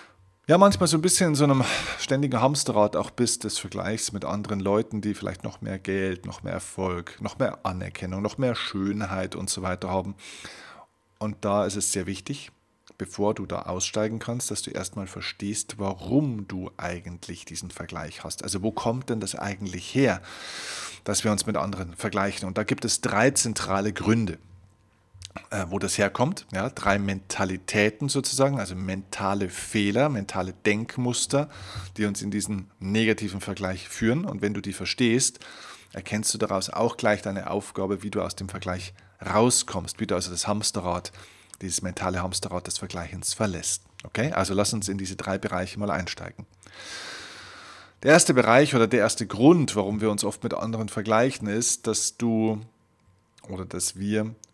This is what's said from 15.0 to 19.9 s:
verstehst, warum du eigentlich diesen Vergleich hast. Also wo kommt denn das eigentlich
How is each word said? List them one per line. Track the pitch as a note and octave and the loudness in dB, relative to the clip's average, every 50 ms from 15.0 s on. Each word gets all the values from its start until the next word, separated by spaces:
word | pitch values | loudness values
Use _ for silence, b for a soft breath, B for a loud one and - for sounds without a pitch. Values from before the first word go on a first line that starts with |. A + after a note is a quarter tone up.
| F#2+ F#2 | -10 -8
verstehst, | - F2 - - - - G2+ - D#3 - - - - G#2 | -10 -8 -8 -8 -8 -6 -4 -4 -2 -4 -6 -6 -6 -4
warum | G2+ F#2+ - - - F#2 A#2+ C#3+ D3+ C#3 A#2 G#2 G2 - | -4 -4 -4 -4 -4 2 2 2 2 2 -2 -4 -6 -8
du | G2 F#2 F#2 F#2+ - - | -8 -8 -8 -8 -10 -8
eigentlich | - F2 F2 F2 - F2 F2 E2+ - - F2 - - | -6 -6 -6 -6 -8 -12 -12 -12 -12 -12 -12 -12 -12
diesen | - E2+ - - F2+ | -12 -10 -10 -10 -10
Vergleich | - - E2+ D#2+ F2 E2 D#2+ D2+ - - - | -12 -12 -12 -10 -8 -8 -8 -10 -10 -12 -10
hast. | D#2+ - - - | -10 -10 -8 -6
Also | - F#2 F#2+ | -6 -4 -2
wo | G2 A2+ | -2 -2
kommt | G#2+ - - A#2 A#2 B2+ C3+ - | -2 0 0 0 -2 -2 -2 -4
denn | A#2+ A2 | -4 -4
das | G#2 G2 - | -4 -6 -6
eigentlich | - - G2+ G2 F#2+ G2+ F#2 F#2 F2+ - - | -6 -6 -6 -6 -6 -8 -8 -8 -8 -10 -2